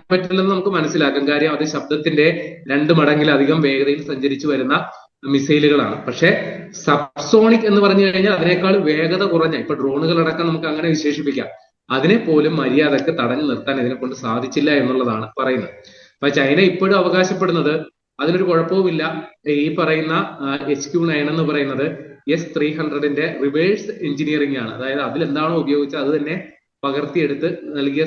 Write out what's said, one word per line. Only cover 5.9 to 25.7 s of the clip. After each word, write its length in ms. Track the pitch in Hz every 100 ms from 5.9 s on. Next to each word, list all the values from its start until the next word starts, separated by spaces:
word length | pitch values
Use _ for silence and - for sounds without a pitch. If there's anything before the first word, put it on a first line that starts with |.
| 104 -
പക്ഷേ 240 | - 160 - - - - - -
സബ്സോണിക് 800 | 143 - - - 220 226 233 214
എന്ന് 100 | 202
പറഞ്ഞു 240 | 202 196 196
കഴിഞ്ഞാൽ 280 | 190 202 180
അതിനേക്കാൾ 360 | 170 175 190 202 151
വേഗത 340 | 156 165 185 196
കുറഞ്ഞ, 240 | 165 160 139
ഇപ്പൊ 180 | 156
ഡ്രോണുകളടക്കം 720 | 135 135 143 160 170 160 170 170
നമുക്ക് 180 | 160 165
അങ്ങനെ 160 | 151 165
വിശേഷിപ്പിക്കാം, 600 | 151 147 143 143 120 - - _ _ - 131
അതിനെ 200 | 160 226 165
പോലും 300 | 151 151 156
മര്യാദക്ക് 560 | 131 139 147 135 165 139
തടഞ്ഞു 260 | 117 131 147
നിർത്താൻ 260 | 113 143 135
ഇതിനെ 140 | 123
കൊണ്ട് 220 | 127 127 -
സാധിച്ചില്ല 460 | 120 117 127 151 147 143
എന്നുള്ളതാണ് 460 | 123 131 120 110 110 -
പറയുന്നത്. 320 | 131 127 92 - - - - -
അപ്പൊ 120 | 143
ചൈന 300 | 143 135 156 190
ഇപ്പോഴും 240 | 175 190 196
അവകാശപ്പെടുന്നത് 720 | 170 185 185 190 180 165 147 156 160 _ _ -
അതിനൊരു 240 | 151 185 185
കുഴപ്പവുമില്ല, 540 | 165 170 190 185 160 160 160 - _ 151
ഈ 260 | 143 156 160
പറയുന്ന, 340 | 160 160 156 170 196 -
ആ, 140 | 139 143 139
എസ് 140 | 143 -
ക്യു 80 | 175 165
നയൻ 180 | 151 147
എന്ന് 100 | 160
പറയുന്നത് 440 | 147 147 139 139 139 - - - 139
എസ് 140 | 160 165
ത്രീ 140 | 151 151 160
ഹൺഡ്രഡിന്റെ 500 | 151 143 143 139 160 -
റിവേഴ്സ് 460 | 139 151 185 208 - - 160
എഞ്ചിനീയറിംഗ് 520 | 139 151 151 139 135
ആണ്, 80 | 113 113
അതായത് 260 | 131 143 127
അതിൽ 160 | 143 143
എന്താണോ 280 | 143 160 170
ഉപയോഗിച്ചത് 380 | 139